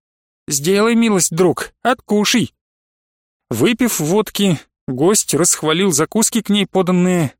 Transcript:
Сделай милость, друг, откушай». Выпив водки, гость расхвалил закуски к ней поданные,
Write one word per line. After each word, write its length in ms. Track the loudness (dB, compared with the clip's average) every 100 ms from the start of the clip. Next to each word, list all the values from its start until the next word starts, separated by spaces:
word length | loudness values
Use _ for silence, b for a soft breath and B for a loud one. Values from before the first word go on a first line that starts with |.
| _ _ _ _ -8
Сделай 480 | -4 0 2 2 2
милость, 400 | 2 0 0 0
друг, 380 | 0 0 -8 _
откушай». 720 | -4 -4 -2 -2 0 0 -2 -6 _ _ _ _ _ _ _ _ -10
Выпив 500 | -2 0 0 -2 -2
водки, 600 | 0 -2 -2 -2 0 0 -6 _ -10
гость 460 | 0 0 2 0
расхвалил 580 | 0 0 0 -2 0 0
закуски 500 | 0 0 0 0 -2
к 80 | 0
ней 160 | -2 0
поданные, 680 | -2 0 2 2 0 -2